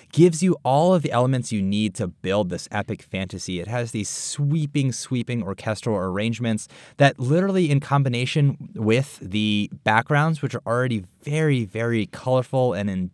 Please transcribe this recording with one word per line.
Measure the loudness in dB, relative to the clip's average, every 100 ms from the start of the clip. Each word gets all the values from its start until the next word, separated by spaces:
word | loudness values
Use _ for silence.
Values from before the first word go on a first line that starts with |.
| -2
gives | 4 6 6
you | 0 0
all | 0 2 4
of | 2
the | 2
elements | 0 2 0 -2
you | -2
need | 0 0 -2 -2
to | -6
build | -4 -2 0 0
this | -6 -6
epic | -6 -4 -8
fantasy. | -8 -8 -6 -8 -8 -6
It | -6
has | -6 -4
these | -6 -6
sweeping, | -8 -8 -4 -2 0 -2 0 -2
sweeping | -4 -4 -4 -2 -4
orchestral | -4 -6 -6 -4 -2 -2
arrangements | -2 -2 -2 -2 -2 -2 -6 -18 -16 2
that | 2 2
literally | 0 2 2 2 2
in | 2
combination | 2 2 2 0 0 2 2 0 -8 -2
with | 2 2 2 -8
the | -4 0 2 2 0 -2 2
backgrounds, | 2 2 2 2 0
which | -4 -4
are | -2
already | 0 0 -2 -6 _
very, | -4 0 2 2
very | 0 -4 0 0 -2
colorful | -4 0 0 0 0 0
and | 0 -2
in | -2 -4